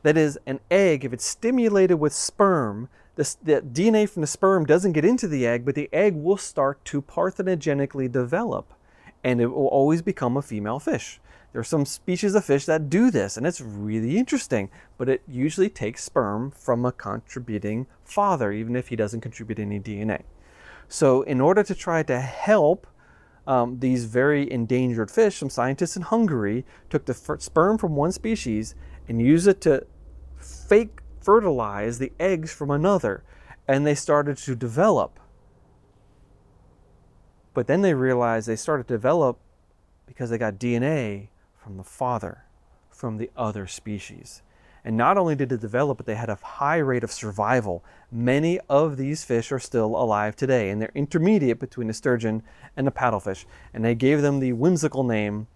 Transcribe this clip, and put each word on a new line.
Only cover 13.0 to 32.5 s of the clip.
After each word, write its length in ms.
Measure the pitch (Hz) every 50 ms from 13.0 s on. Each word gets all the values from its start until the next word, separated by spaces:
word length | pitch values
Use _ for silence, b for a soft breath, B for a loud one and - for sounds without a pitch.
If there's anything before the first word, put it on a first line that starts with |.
| 240 254
this, 240 | 196 120 98 98 -
and 100 | 110 127
it's 140 | 165 175 -
really 580 | 131 110 104 101 104 107 107 110 110 120 156
interesting, 520 | 220 254 - 311 254 - - 135 107 98 - b b b b b
but 120 | - 127 131
it 120 | 135 - _
usually 420 | - 131 123 131 156 - - 185 214
takes 320 | - - 120 107 127 -
sperm 480 | - - - 147 117 101 104 107 123 139
from 360 | - - - - 120 120 120
a 80 | 123 -
contributing 960 | - - 101 104 113 - _ - 127 120 117 107 104 101 104 107 117 131 b b b _
father, 480 | - - 208 202 202 180 143 117 101 101
even 200 | 107 113 113 120
if 100 | 127 123
he 80 | - 123
doesn't 240 | 110 107 101 110 113
contribute 400 | - 110 - - 113 107 110 107
any 180 | 104 101 101
D 220 | 101 101 113 104 101
N 120 | 107 110
A. 120 | 95 - - - - B B B B B B B B B B
So 360 | B - - 160 135 127 131 -
in 180 | - 139 127
order 200 | 135 160 190 208
to 140 | 202 - 190
try 280 | - - 185 165 160 151
to 180 | - 127 120
help, 680 | 131 127 - - - 202 220 208 151 151 180 - - - _ b b b b b b b b b b
um, 340 | - 135 123 120 123 127 123
these 260 | 131 127 127 123 117
very 440 | 110 110 123 131 147 147 143 143 139
endangered 640 | 131 120 117 107 127 127 127 127 117 113 107 101
fish, 280 | - 226 226 208 - -
some 100 | 147 135
scientists 480 | - 131 120 131 139 - 180 160 -
in 60 | 190 165
Hungary 600 | - 220 233 226 185 147 117 104 101 107 123 - b b b b b
took 140 | - 113 -
the 100 | - 120
fer-, 260 | - - - 151 -
sperm 380 | - - - 160 165 196 220
from 200 | 214 - 170 151
one 160 | 143 147 175 190
species 600 | - - 220 226 - - 123 110 107 113 - - b b b b b b -
and 120 | 117 117
used 240 | 117 131 156 170 175
it 140 | 202 190 190
to 240 | - 170 139 131 - _ - - - - - - - - -
fake 640 | - - - - - - - 202 220 233 214 - - - - - -
fertilize 800 | - 196 202 233 214 180 143 123 113 104 101 101 104 117 120 123
the 140 | 135 - - -
eggs 320 | 165 196 190 165 160 156